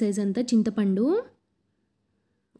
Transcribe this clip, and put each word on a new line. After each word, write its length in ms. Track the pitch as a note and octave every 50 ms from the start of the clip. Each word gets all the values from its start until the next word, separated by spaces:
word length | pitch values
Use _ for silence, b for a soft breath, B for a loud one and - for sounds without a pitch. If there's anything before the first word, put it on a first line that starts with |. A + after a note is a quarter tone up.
సైజ్ 180 | A3+ G#3 G3 G#3 G3+
అంతా 180 | G3 F#3+ A#3 B3 -
చింతపండు, 540 | A#3+ A3 G#3+ A3+ G#3+ G#3 G#3 G3+ F#3+ F#3+ A3+ C#4 F#4 A4+ B4+ - - _ _ _ _ _ _ _ _ _ _ _ _ _ _ _ _ _ _ _ _ _ _ _ _ -